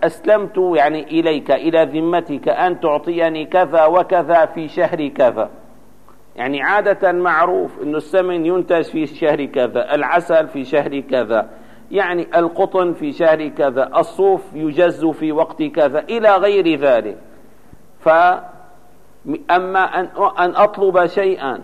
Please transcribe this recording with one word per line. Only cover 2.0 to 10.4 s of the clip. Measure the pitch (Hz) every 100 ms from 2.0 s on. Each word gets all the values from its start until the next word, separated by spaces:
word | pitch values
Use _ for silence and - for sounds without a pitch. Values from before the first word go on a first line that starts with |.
| 165 175 165 139 156
أن | 147 180 175
تعطيني | 165 147 160 170 165 160 151
كذا | 180 165 165 156
وكذا | 180 170 185 151 170 160
في | 165 151
شهر | - 165 170 143
كذا، | 120 123 113 104 - - - - - - - - -
يعني | 127 139
عادة | 143 202 202 190 190
معروف | 175 180 160 175 185 165 -
أن | 147 151
السمن | 147 190 180 175 160
ينتج | 185 170 170
في | 156 160 151
شهر | - 156 151 135
كذا، | 131 123 120 120 147
العسل | 135 170 170 165